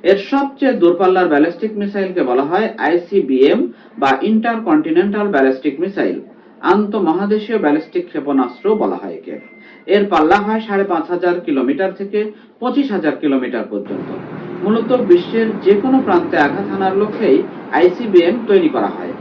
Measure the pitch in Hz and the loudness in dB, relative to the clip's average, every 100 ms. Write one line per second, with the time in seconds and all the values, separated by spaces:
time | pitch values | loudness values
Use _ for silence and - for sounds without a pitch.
0 | 170 196 - 277 277 - 269 214 170 170 | 4 2 2 -2 -2 0 0 4 2 4
1 | 185 185 175 143 165 - 214 208 202 202 | 2 2 2 2 2 0 -6 -4 -4 -4
2 | 185 180 127 123 143 185 220 - 139 175 | -4 -2 0 0 0 0 -2 -2 0 0
3 | - 196 139 131 139 220 - - - 113 | 0 0 2 4 4 4 0 -6 -20 -2
4 | 135 135 202 220 233 220 175 151 160 170 | 0 2 2 2 0 -2 0 0 2 2
5 | 202 208 202 139 135 127 151 135 190 180 | 2 0 0 2 2 2 -4 -4 -6 -2
6 | 107 85 - - - - 151 202 202 214 | -4 -4 -10 -20 -20 -6 0 2 2 0
7 | 170 165 202 214 214 220 151 143 - 175 | 0 0 0 -2 -2 -2 0 0 -2 -6
8 | - 151 139 135 120 - 196 214 98 92 | -6 -8 -2 0 0 -2 -4 -2 -4 -6
9 | 95 82 85 78 - - - - - 202 | -10 -12 -12 -14 -16 -20 -20 -18 0 0
10 | 202 165 156 202 208 220 214 196 196 165 | 2 2 2 2 0 -4 -2 -2 0 -2
11 | 156 175 180 175 165 135 123 - 185 185 | -4 -2 -2 -2 -2 -2 -2 -2 -4 -4
12 | 202 208 214 - - _ 247 285 269 190 | -6 -4 -4 -10 -20 _ -2 -2 0 -2
13 | 156 - 147 131 123 120 101 101 98 92 | -2 -2 -2 0 -2 -6 -6 -8 -6 -8
14 | 80 - - - - - 180 226 220 254 | -8 -10 -12 -12 -12 -4 0 0 2 0
15 | 202 175 - 226 220 202 - 202 262 269 | 4 4 4 -2 -2 0 2 4 4 2
16 | - 175 156 165 143 180 202 196 190 196 | 4 0 2 0 0 0 -4 -2 0 0
17 | 208 - 190 147 185 - - 139 180 185 | -2 0 2 2 0 -12 -4 2 2 2
18 | 226 180 170 233 214 196 160 - - - | 4 4 4 0 2 2 2 0 -4 -6
19 | - - | -10 -10